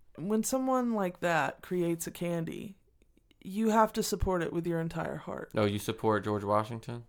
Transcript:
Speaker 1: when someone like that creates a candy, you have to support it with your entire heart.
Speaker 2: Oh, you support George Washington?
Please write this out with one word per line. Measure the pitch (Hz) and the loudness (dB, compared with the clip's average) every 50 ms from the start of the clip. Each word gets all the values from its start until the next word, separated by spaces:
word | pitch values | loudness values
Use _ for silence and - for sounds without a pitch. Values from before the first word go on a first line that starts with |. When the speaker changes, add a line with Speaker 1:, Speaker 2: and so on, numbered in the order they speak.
| - - - | -20 -20 -12
Speaker 1:
when | - 156 202 220 226 220 | -8 -4 0 0 0 0
someone | - 262 262 262 262 262 254 247 240 226 | 0 0 0 2 2 2 2 2 2 2
like | 208 190 180 175 - | 0 0 -2 -2 0
that | - 175 165 156 135 - - - | 0 2 2 2 2 0 -2 -6
creates | - - 180 180 170 170 170 165 - | -6 -2 0 0 2 2 0 -2 -4
a | 170 | -8
candy, | - - 170 175 170 165 165 160 - - - - 196 - _ _ _ _ _ _ _ _ _ _ _ _ | -6 -4 -4 -2 -2 -2 -4 -4 -6 -8 -10 -14 -16 -20 _ _ _ _ _ _ _ _ _ _ _ _
you | - 202 185 214 226 220 | -14 -8 -2 0 2 4
have | 214 226 220 214 - | 6 6 6 4 2
to | 226 202 | -2 -2
support | - 214 185 - 196 185 175 160 | 0 0 0 2 2 2 0 0
it | - | -2
with | 170 175 165 175 | -2 -2 -2 0
your | 170 165 | 0 -2
entire | 165 165 165 165 160 135 - | -2 -2 -4 -4 -4 -4 -6
heart. | 151 - - - - - - - | -8 -8 -8 -8 -8 -10 -2 0
Speaker 2:
Oh, | 110 107 | 2 2
you | 104 101 101 | 2 2 0
support | - 113 107 - - 110 107 101 95 | -2 -4 -4 0 2 2 2 2 2
George | 107 104 104 101 | 0 -2 -2 0
Washington? | 101 104 107 110 113 117 113 - - 120 120 117 | 2 2 2 2 0 -4 -8 -8 -10 -10 -12 -12